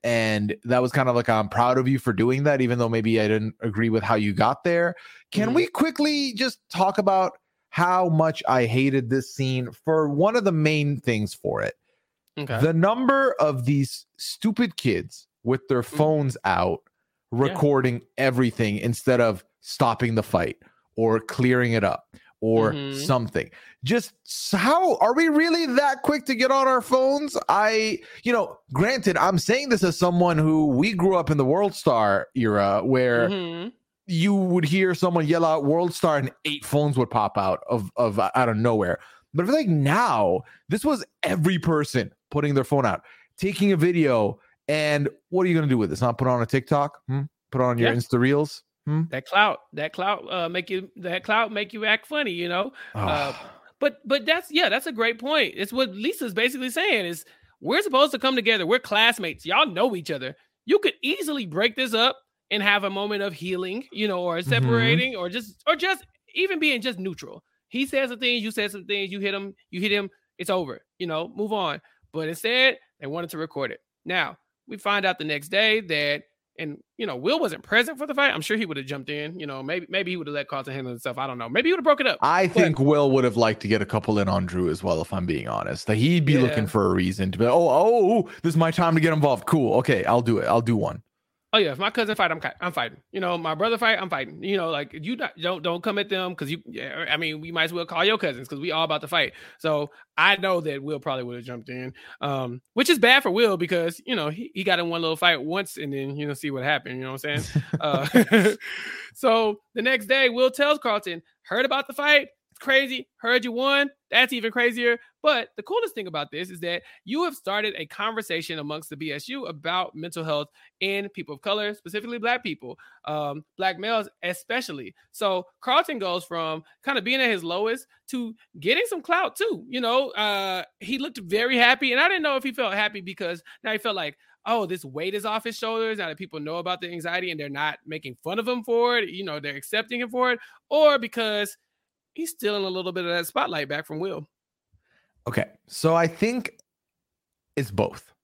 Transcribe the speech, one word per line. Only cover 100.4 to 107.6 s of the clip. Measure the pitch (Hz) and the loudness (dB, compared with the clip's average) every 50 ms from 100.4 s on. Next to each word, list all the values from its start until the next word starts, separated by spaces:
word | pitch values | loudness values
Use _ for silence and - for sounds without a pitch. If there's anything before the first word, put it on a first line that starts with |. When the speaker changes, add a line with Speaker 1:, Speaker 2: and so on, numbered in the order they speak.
| 180 190 185 175 | 0 0 -2 0
Speaker 2:
that | 156 156 139 135 | -2 -4 -8 -6
Will | 135 147 151 139 | -6 -8 -8 -6
probably | - 156 135 131 123 | -4 -6 -4 -4 -6
would | 120 120 | -8 -10
have | 123 117 | -12 -12
jumped | 123 123 120 113 - | -12 -14 -14 -12 -12
in, | 123 127 127 131 127 - - - - _ | -12 -10 -10 -12 -12 -16 -20 -20 -12 _
um, | - 143 139 135 131 123 120 131 _ _ _ | -4 -4 -2 -2 -4 -6 -8 -12 _ _ _
which | 226 277 - | 0 4 4
is | 349 254 | 4 4
bad | 214 233 254 277 - | 6 6 6 6 6
for | 233 | 2
Will | 180 214 240 214 196 | 2 4 4 4 4
because, | 165 175 147 185 170 165 170 170 - - | 0 -2 0 0 0 0 -2 -4 -6 -6
you | - 254 | -4 -2
know, | 202 151 147 | -2 -2 -2
he, | 156 190 233 - - | -4 -6 -12 -12 -8
he | 190 | -4
got | 190 196 180 175 | 0 0 2 2
in | 175 170 | 0 -2
one | 165 170 | -2 -2
little | 165 160 160 | -2 -2 -2
fight | 156 175 175 170 139 | 2 4 4 4 2
once | 127 156 170 196 196 - - | -2 -4 -4 -4 -4 -6 -8
and | - 151 143 | -10 -8 -6
then, | 139 135 135 139 143 | -6 -6 -6 -6 -6
you | 147 147 147 | -6 -4 -6
know, | 143 | -6
see | 135 - 147 | -6 -6 -6
what | 139 131 | -6 -2
happened. | 127 143 151 139 - - 127 127 | 0 0 0 0 -2 -8 -10 -8
You | |
know | 131 131 131 | -8 -8 -10
what | 135 - | -8 -6
I'm | 147 147 143 | -4 -4 -4
saying? | - - - 151 | -4 -2 -2 -4